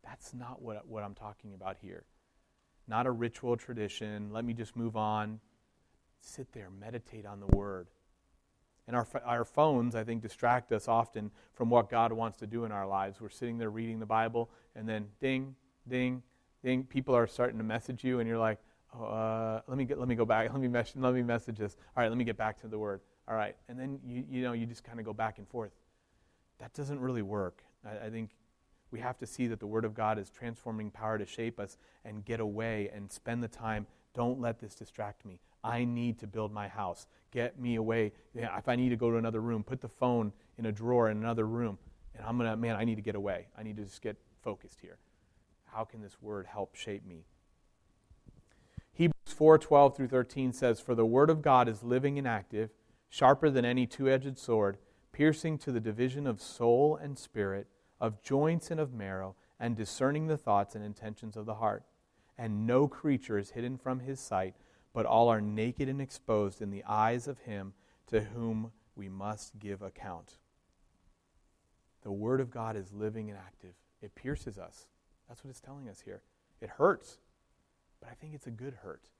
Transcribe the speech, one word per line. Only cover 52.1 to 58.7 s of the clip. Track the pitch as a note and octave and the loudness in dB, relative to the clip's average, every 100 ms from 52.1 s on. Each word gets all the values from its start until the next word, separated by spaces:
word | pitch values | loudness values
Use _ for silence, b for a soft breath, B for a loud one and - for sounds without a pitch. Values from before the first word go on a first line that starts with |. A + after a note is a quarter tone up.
| C#3+ | 0
and | C3 | -2
active, | A2 G2 G#2+ A2 _ b b b | -4 -2 -4 -4 _ b b b
sharper | - C3 C#3 D#3 | 6 8 8 6
than | C3+ A#2+ | 4 2
any | B2+ A#2+ | 2 0
two-edged | - C3+ C3 C#3 C3 | 2 4 4 2 -8
sword, | - A2+ G2+ G2 b b b | 2 4 4 0 b b b
piercing | - D3+ D#3 E3 D3+ | 4 4 6 -2 -4
to | - | -2
the | B2 | -2
division | A2 G#2 B2+ C3+ C#3+ | -2 0 -2 0 -4
of | G2+ | -4
soul | - - A#2 A#2+ D3 D3+ | -8 2 6 8 6 4
and | D3 C3+ | -4 -10
spirit, | - A2+ G2 G2 - b b b | -8 -2 -2 -2 -8 b b b
of | A2+ G#2+ | -4 -4
joints | - C3+ D#3 E3+ - | 0 2 2 0 -2